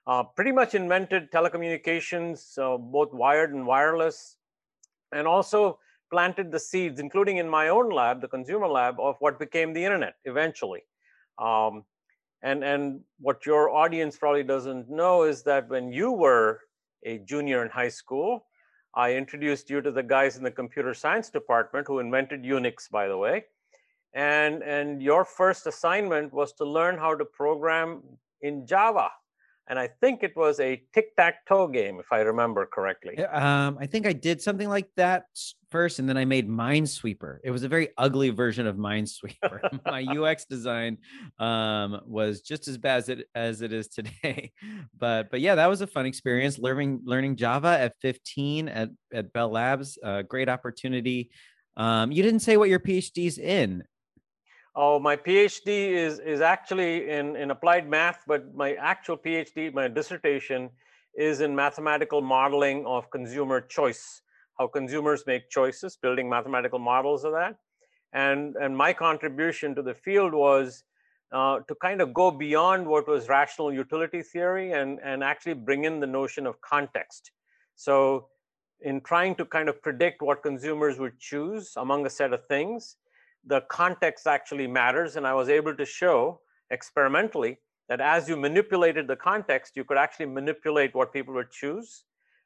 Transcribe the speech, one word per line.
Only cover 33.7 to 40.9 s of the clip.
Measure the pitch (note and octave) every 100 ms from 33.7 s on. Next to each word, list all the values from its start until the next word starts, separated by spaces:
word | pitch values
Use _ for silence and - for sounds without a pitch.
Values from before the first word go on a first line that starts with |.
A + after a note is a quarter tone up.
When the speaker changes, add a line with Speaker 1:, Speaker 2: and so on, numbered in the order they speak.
| C3+
Speaker 2:
I | C#3
think | A3 G#3+
I |
did | C3+ D#3+ E3+
something | G#3+ G3+ G#3
like | G3+ G3 -
that | F3+ F3+ -
s-, | - - - _
first, | E3 E3+ D3
and | C3
then | C3
I |
made | C3 C3 G#2+
Minesweeper. | A2+ A#2+ D3+ D3 - A2+ G2 D2 C2+
It | C3
was | B2
a | C3
very | E3 D3+ -
ugly | C3+ C3+ C3+
version | A2 B2 A2 A2
of | G2
Minesweeper. | G2+ G#2+ G#2 - G2+ - G3 F#2+ G3 C3+
<laughs> |
My | - C3
U | C3 D3
X | D#3 D#3
design, | - C3 A#2+ A#2 A#2